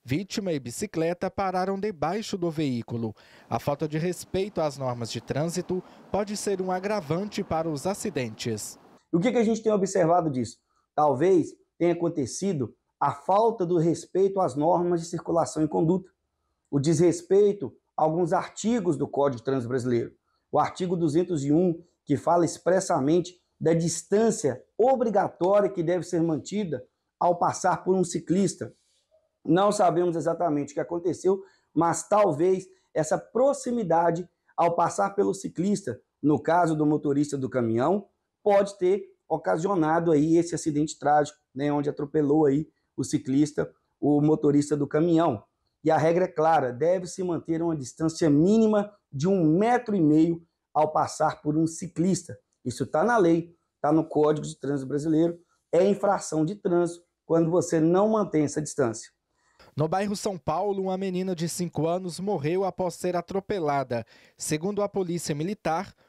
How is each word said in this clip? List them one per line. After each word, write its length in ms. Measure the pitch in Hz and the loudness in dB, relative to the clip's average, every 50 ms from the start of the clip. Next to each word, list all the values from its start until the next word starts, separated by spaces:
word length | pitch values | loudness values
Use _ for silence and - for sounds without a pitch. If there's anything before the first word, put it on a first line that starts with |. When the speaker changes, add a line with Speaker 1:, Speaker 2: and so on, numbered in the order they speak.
Speaker 1:
Vítima 520 | - 117 131 165 202 - - 226 196 185 160 | -8 -4 -4 -4 -4 -6 -8 -6 -4 -4 -4
e 40 | 143 | -4
bicicleta 720 | 123 120 117 - - - - 165 160 165 175 - 196 185 | -6 -10 -10 -10 -10 -6 -4 -4 -2 -2 -2 -4 -6 -6
pararam 480 | - - 196 190 185 185 185 185 196 196 | -4 -4 -4 -2 -2 -2 -2 -2 -4 -4
debaixo 600 | 190 214 196 147 - 160 180 226 214 - - 190 | -6 -8 -6 -4 -4 -4 -4 -4 -6 -6 -6 -4
do 120 | 170 170 | -4 -4
veículo. 640 | 151 160 156 139 127 117 110 - 120 117 113 110 104 - - - - - - - | -2 -2 -2 -2 -2 -4 -4 -6 -6 -6 -4 -6 -6 -10 -18 -20 -20 -20 -8 -6
A 80 | 117 117 | -6 -4
falta 280 | - - 143 - 160 | -2 -4 -4 -4 -4
de 120 | 147 151 160 | -4 -4 -4
respeito 640 | 160 180 175 - - - - 185 196 208 - 175 | -4 -4 -6 -8 -8 -6 -4 -4 -4 -4 -2 -2
às 160 | 160 151 135 139 | -2 -2 -4 -4
normas 340 | 135 127 123 120 117 110 | -6 -6 -4 -6 -6 -8
de 80 | - 120 | -8 -8
trânsito 640 | - - 120 135 156 175 160 180 170 - 185 185 - - - - - - | -8 -6 -4 -2 -4 -2 -4 -4 -4 -4 -6 -6 -6 -10 -16 -20 -10 -6
pode 280 | - 190 214 196 214 196 | -4 -4 -4 -4 -6 -6
ser 240 | - 208 196 185 | -4 -4 -4 -2
um 100 | 185 185 | -2 -4
agravante 720 | 180 185 185 202 214 208 156 139 160 175 202 208 - - 190 | -4 -4 -2 -4 -4 -4 -4 -2 -4 -4 -4 -4 -6 -6 -4
para 240 | - 170 160 160 165 | -2 -2 -2 -2 -2
os 180 | 151 139 - | -4 -4 -4
acidentes. 920 | 185 202 - - 220 170 139 123 113 110 - - 123 110 104 - - - - - - - _ _ _ | -4 -4 -4 -6 -6 -4 -4 -4 -6 -6 -8 -6 -6 -4 -6 -8 -12 -14 -18 -20 -20 -20 _ _ _
Speaker 2:
E 60 | - | -2
o 40 | 175 | 0
que 120 | 175 254 | 0 2
que 60 | 208 240 | 2 2
a 60 | 220 | 2
gente 180 | 220 226 214 | 2 0 0
tem 100 | - 220 | 0 0
observado 560 | 214 196 190 175 - 196 175 160 170 180 165 156 | 0 2 0 0 0 2 2 4 2 2 2 0
disso? 300 | 135 123 117 110 - _ _ _ _ _ _ _ _ | -2 -4 -4 -6 -8 _ _ _ _ _ _ _ _
Talvez 600 | - 151 147 135 127 156 185 190 170 - - - - _ _ _ - | 0 2 2 2 2 4 4 4 4 2 0 -6 -16 _ _ _ -2
tenha 160 | 170 175 170 | 0 0 0
acontecido 800 | 170 170 170 170 156 135 113 - - 185 196 185 143 123 101 - _ _ _ _ - | 0 -2 -2 -2 -4 -4 -6 -6 -6 -4 -4 -2 -2 -4 -6 -8 _ _ _ _ -4
a 100 | 143 139 | -4 -4
falta 540 | 131 - - - 185 202 226 226 226 - 185 | -4 -4 -2 0 2 4 4 2 2 0 0
do 140 | 170 180 170 | 0 2 2
respeito 600 | 156 170 156 165 - - - 180 196 196 190 190 | 2 2 0 -2 -4 -4 0 0 2 2 2 0
às 160 | 185 151 113 | -2 0 0
normas 460 | 147 151 170 180 165 175 175 180 170 | 0 2 2 2 2 2 0 0 -2
de 60 | 165 | -4
circulação 560 | - - 165 - - 165 165 151 - - 156 | -6 -10 -8 -6 -2 0 0 0 0 0 -2
e 60 | 156 151 | -2 0
conduta, 420 | - 180 170 156 180 185 - - _ _ _ _ _ _ _ _ _ _ _ _ | 0 2 2 2 2 0 -2 -8 _ _ _ _ _ _ _ _ _ _ _ _
o 80 | 135 143 | -2 0
desrespeito 960 | 135 160 165 143 180 170 156 170 - - 190 196 208 202 196 202 - 113 - _ _ _ _ | 2 2 2 4 4 4 2 0 0 2 4 4 4 4 2 -2 -6 -10 -12 _ _ _ _
a 60 | - | -2
alguns 320 | 156 160 160 170 180 160 185 | 0 0 2 0 0 0 0
artigos 640 | 170 - - - - - 214 240 240 180 175 151 135 | -2 -2 -4 -8 -4 -2 0 0 2 0 0 0 -2
do 100 | 135 - | -2 -2
Código 300 | - 139 143 143 123 113 | 0 0 0 0 0 -2
de 60 | - | -4
Trânsito 260 | 135 135 135 117 113 | -2 -2 -2 -2 -2
Brasileiro. 420 | 127 131 113 127 120 117 117 - - _ _ _ _ _ _ _ | -4 -2 0 0 0 0 -2 -4 -10 _ _ _ _ _ _ _
O 60 | - 143 | 0 0
artigo 360 | 147 - - - 180 175 190 | 0 0 -2 -4 -4 -2 0
duzentos 480 | 170 170 156 135 165 180 185 180 143 | 0 0 2 2 2 0 0 -2 -2
e 80 | 135 143 | 0 2
um, 320 | 147 160 185 180 165 170 - _ _ _ _ | 2 4 4 2 0 -2 -8 _ _ _ _
que 140 | - 143 127 | -2 -2 0
fala 260 | - 156 165 175 170 | 0 2 2 2 2
expressamente 880 | 147 - - - 170 185 190 180 - 180 151 131 143 165 180 160 - - _ _ _ _ - | 0 -2 -2 0 2 2 2 2 0 -2 0 2 2 2 2 0 -2 -8 _ _ _ _ -2
da 140 | - 156 | 0 2
distância 880 | 170 165 165 165 - - - - 196 208 226 226 220 220 - 139 120 - - _ _ | 2 2 0 -2 -4 -6 -4 0 2 2 2 2 2 0 -2 -2 -2 -4 -8 _ _
obrigatória 920 | - 214 262 269 226 247 226 196 202 180 143 - - 170 185 202 208 202 196 | 0 2 2 2 2 0 0 0 0 0 -2 -2 -2 0 2 4 4 2 2
que 120 | - 175 | 0 -2
deve 220 | 160 156 180 180 156 | -2 -2 -2 -2 -2
ser 180 | - - 170 | -2 -2 0
mantida 600 | 165 165 156 131 - - 185 208 214 165 135 127 - _ _ _ _ _ _ - | 0 0 0 -2 -4 -6 -6 -6 -4 -4 -6 -8 -10 _ _ _ _ _ _ -2
ao 200 | - 175 175 170 | 0 0 0 0
passar 440 | 185 160 127 - - 185 165 175 - | 0 -2 -2 -2 0 -2 -2 0 0
por 100 | 180 190 | 0 0
um 100 | 190 180 | 2 0
ciclista. 680 | 175 - 165 - - 165 190 196 170 - - 117 120 - _ _ _ _ _ _ _ _ _ _ _ _ _ | 0 -4 -4 -2 0 0 2 2 0 -2 -6 -10 -12 -14 _ _ _ _ _ _ _ _ _ _ _ _ _
Não 300 | - - 160 180 202 208 | -2 0 2 4 4 2
sabemos 440 | 202 208 196 175 165 170 180 180 165 | 2 2 2 2 2 2 0 0 0
exatamente 560 | 165 143 170 165 170 175 165 147 147 143 143 | -2 -2 -2 -2 0 0 0 0 -2 -4 -4
o 20 | - | -6
que 60 | 165 | -8
aconteceu, 600 | 147 - 170 175 170 180 143 - - 180 196 196 196 - _ _ _ _ | -6 -6 -6 -4 -2 -4 -4 0 0 0 0 0 -4 -12 _ _ _ _
mas 340 | - 147 165 170 156 - - | 0 0 2 2 0 -2 -2
talvez 600 | - 196 208 208 190 151 135 170 185 190 185 185 - _ _ _ _ | 0 2 4 4 2 2 2 2 2 2 0 -4 -8 _ _ _ _
essa 240 | - 156 151 - - | -4 -4 -2 0 -2
proximidade 1120 | 170 - - - 226 262 285 269 277 - 254 240 240 214 160 165 160 175 170 165 170 180 - _ _ _ _ _ | -4 -4 -4 -2 2 2 2 2 0 -4 -4 -4 -2 0 0 2 2 2 2 0 -2 -4 -10 _ _ _ _ _
ao 220 | - 165 170 170 | 0 0 0 2
passar 380 | 170 170 147 - - 196 196 196 | 0 0 0 0 -2 -2 -2 0
pelo 180 | 202 196 196 | 0 0 0
ciclista, 640 | 190 190 - 175 - - 175 202 202 - - 131 110 - _ _ _ _ | -2 -4 -8 -8 -6 -4 -2 0 -2 -2 -2 -6 -10 -10 _ _ _ _
no 160 | - 143 151 - | 0 0 0 2
caso 380 | 147 156 165 175 175 160 160 | 2 2 2 2 2 2 0
do 80 | 151 151 | 0 2
motorista 540 | 151 156 147 - 151 139 143 151 143 139 135 | 2 0 0 0 0 0 0 -2 -2 -4 -6
do 100 | 131 120 | -6 -4
caminhão, 580 | - 127 120 113 113 113 127 156 190 208 - - _ _ _ _ _ _ | -2 -2 0 0 0 0 2 0 0 -2 -4 -8 _ _ _ _ _ _
pode 360 | - 208 - 294 - 294 - - | 2 4 4 4 4 0 -2 -2
ter 260 | 180 180 196 208 - - _ _ _ - | 0 0 0 0 -2 -8 _ _ _ -6
ocasionado 840 | 160 156 - 190 185 165 160 196 202 175 156 156 160 170 170 175 | -6 -4 -2 -2 -2 0 0 0 0 0 2 2 2 2 2 4
aí 280 | 160 143 151 160 160 170 | 4 4 4 4 4 2
esse 160 | 165 170 - | 2 0 -4
acidente 440 | 151 - 165 147 147 156 151 - - | -6 -4 -2 -2 -2 -2 -2 -4 -4
trágico, 380 | - 143 147 151 151 143 - _ _ _ - | 0 2 4 4 2 0 -4 _ _ _ -8
né, 160 | 131 143 147 | -4 -2 -2
onde 200 | 147 147 147 147 | -2 -2 -2 -4
atropelou 560 | - - 151 143 - 156 147 139 143 160 156 | -4 -6 -6 -4 -2 0 2 2 4 4 4
aí 200 | 139 135 147 156 - _ _ _ _ _ | 4 4 2 0 -4 _ _ _ _ _
o 80 | - 131 | -8 -4
ciclista, 640 | - - 139 - 135 131 139 151 147 - - 160 - - _ _ _ _ _ | -2 -4 -4 -2 0 2 2 2 2 0 -4 -4 -4 -8 _ _ _ _ _
o 220 | - 143 147 147 | 0 2 4 4
motorista 520 | 147 151 156 156 - 147 139 147 143 - 156 | 4 4 4 4 4 4 4 4 2 2 0
do 120 | 147 139 | -2 -2
caminhão. 560 | - - 151 160 175 165 160 170 160 120 101 - _ _ _ _ _ _ _ - | 0 0 0 2 4 4 4 2 2 0 -4 -6 _ _ _ _ _ _ _ 0
E 60 | 156 | 2
a 80 | 156 151 | 2 4
regra 260 | 147 160 170 180 185 | 4 2 2 2 0
é 40 | 175 | 0
clara, 440 | 180 - 156 160 165 151 131 123 | 0 2 2 4 4 2 2 0
deve-se 500 | 120 120 151 170 185 190 180 165 - - | -2 0 0 0 0 0 -2 -6 -8 -6
manter 380 | 185 180 170 139 - - 165 160 | -4 -4 -4 -4 -4 -4 -2 -2
uma 160 | 170 170 160 | 0 -2 -2
distância 540 | 151 131 - - - 160 160 160 - 180 156 | -4 -6 -10 -6 -2 -2 -2 0 0 2 4
mínima 600 | 143 143 160 185 214 226 220 214 214 208 202 208 - _ _ _ | 4 4 4 6 6 4 4 4 4 2 0 -2 -8 _ _ _
de 160 | - 135 147 185 | -6 -2 0 0
um 160 | 196 190 165 | 2 4 4
metro 500 | 151 156 180 208 233 247 240 240 226 214 | 4 4 4 4 4 2 2 0 -2 0
e 60 | 196 | 2
meio 420 | 160 151 151 156 160 170 170 170 - _ _ _ _ _ | 4 4 6 6 4 4 2 -2 -6 _ _ _ _ _
ao 200 | - 147 156 151 | 0 0 0 2
passar 500 | - 165 147 147 - - 156 151 - - | 2 0 -2 -2 -2 -2 -2 -2 -2 -2
por 160 | - 151 147 156 | -4 -2 0 0
um 80 | 165 | 0
ciclista. 720 | 160 160 - - 165 - 156 170 190 180 - - - - - _ _ _ _ - | 0 -2 -6 -12 -8 -4 0 0 2 0 0 -4 -8 -16 -18 _ _ _ _ -10
Isso 220 | 127 110 - 127 | -8 -6 -6 -4
tá 180 | - - 151 170 | -2 0 0 2
na 140 | 233 240 226 | 2 2 4
lei, 360 | 185 165 165 170 165 - - _ _ _ _ _ | 4 4 2 2 0 -4 -12 _ _ _ _ _
tá 100 | - 143 | 0 2
no 120 | 156 160 156 | 2 2 2
Código 420 | - - 147 151 151 156 147 147 | 0 0 2 2 2 2 0 -4
de 120 | 151 160 - | -8 -10 -8
Trânsito 300 | - 135 143 139 135 135 | -6 -6 -4 -4 -4 -6
Brasileiro, 500 | 143 147 147 165 156 156 165 170 170 170 _ _ _ _ _ _ | -6 -4 -2 0 2 2 2 2 0 -6 _ _ _ _ _ _
é 140 | - 165 190 | 2 2 4
infração 580 | 202 196 202 - 208 190 - - - 160 156 156 | 4 2 2 0 0 0 0 -2 -4 -2 -2 -2
de 100 | 156 208 | -2 -2
trânsito 500 | - - 190 175 175 175 170 170 - _ _ _ _ _ | -4 -2 0 2 2 0 0 -4 -8 _ _ _ _ _
quando 240 | - 160 170 165 160 | 0 2 2 2 2
você 300 | 170 175 160 - 185 160 | 2 0 0 0 0 2
não 300 | 156 165 175 185 208 220 | 4 4 4 4 4 2
mantém 340 | 220 214 202 160 156 156 147 | 2 0 0 0 0 0 0
essa 180 | 143 - 151 | 0 -2 -6
distância. 480 | 147 - - - 139 117 107 - - - _ _ _ _ _ _ _ _ _ _ - _ _ | -6 -4 -2 -2 -2 -2 -2 -6 -12 -18 _ _ _ _ _ _ _ _ _ _ -20 _ _
Speaker 1:
No 120 | - 151 160 | -4 -2 -2
bairro 280 | 180 190 208 202 208 | -2 -2 -2 -2 -4
São 220 | - - 220 190 160 | -4 -4 -6 -6 -6
Paulo, 460 | - - 151 175 196 208 196 196 190 | -4 -4 -4 -2 -2 -2 -2 -4 -4
uma 120 | 185 185 | -4 -4
menina 380 | 185 196 190 180 180 185 190 185 | -4 -4 -4 -4 -4 -4 -4 -4
de 140 | 156 170 160 | -4 -6 -6
cinco 380 | - - 180 165 - - 147 | -6 -6 -6 -6 -4 -2 -2
anos 320 | 160 170 185 185 175 151 - | -2 -2 -2 -4 -8 -10 -8
morreu 460 | 180 202 202 160 135 151 175 185 196 | -6 -4 -4 -4 -2 -2 -2 -2 -2
após 300 | 185 - - 185 175 165 | -2 -4 -4 -4 -6 -6
ser 200 | - - 180 175 | -4 -4 -4 -2
atropelada. 920 | 175 - - 190 196 190 - 214 196 160 147 143 139 135 123 120 117 110 - - - - _ _ | -4 -4 -4 -6 -6 -4 -4 -4 -2 -2 0 0 -2 -2 -2 -4 -6 -6 -8 -16 -20 -20 _ _
Segundo 440 | - - - 156 151 160 196 208 196 | -12 -6 -4 -4 -4 -2 -4 -4 -2
a 80 | 208 202 | -4 -2
polícia 460 | - 202 190 165 175 170 - - 156 | -2 -4 -4 -4 -4 -4 -4 -4 -4
militar, 580 | 143 156 190 214 - - 160 151 170 - - - _ _ | -4 -4 -4 -6 -4 -4 -2 -2 -2 -4 -8 -14 _ _